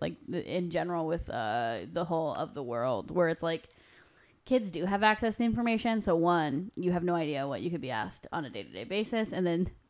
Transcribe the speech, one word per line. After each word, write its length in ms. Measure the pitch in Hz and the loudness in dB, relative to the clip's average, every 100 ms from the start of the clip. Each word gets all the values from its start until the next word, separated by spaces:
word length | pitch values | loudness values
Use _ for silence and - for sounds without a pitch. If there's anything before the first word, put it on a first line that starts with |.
like, 160 | 156 160 - | -6 -6 -6
the, 180 | 175 | -6
in 260 | - 170 175 | -2 -2 -2
general 360 | 165 170 170 160 | -2 -2 -2 -2
with, 240 | 170 - | -2 -4
uh, 520 | 117 110 117 117 113 101 | -4 0 0 0 -4 -4
the 120 | 170 | -4
whole 300 | 160 165 156 | -2 0 0
of 200 | - 156 | -2 -6
the 80 | 143 | -6
world, 480 | 123 120 127 110 - | -6 -2 0 0 0
where 160 | 165 165 | 2 2
it's 140 | 165 | 2
like 260 | 165 165 - - - - - - - _ | -2 -4 -6 -20 -20 -20 -20 -20 -20 _
kids 280 | - 254 202 | 2 2 2
do 140 | 160 180 | -2 0
have 180 | 202 | 4
access 320 | 214 214 233 214 | 4 4 2 2
to 80 | |
information. 560 | 233 226 233 226 233 220 | 2 2 2 2 2 2
So 160 | 202 170 | 4 4
one, 560 | 170 175 156 139 190 | 6 4 2 0 -4
you 160 | - 180 | -2 0
have 140 | 180 | 2
no 100 | 175 | 2
idea 320 | 170 151 139 139 | 0 0 -2 -2
what 160 | 123 | -2
you 80 | 147 | -2
could 100 | 165 | -4
be 120 | 131 | -2
asked 340 | 113 110 - - | -4 -4 -8 -8
on 120 | - | -6
a 60 | 139 | -6
day-to-day 340 | 110 - 92 | -8 -10 -10
basis. 480 | 117 202 214 226 220 | -4 -2 0 0 0
And 140 | 185 180 | 2 2
then 220 | 170 185 - | 2 0 -4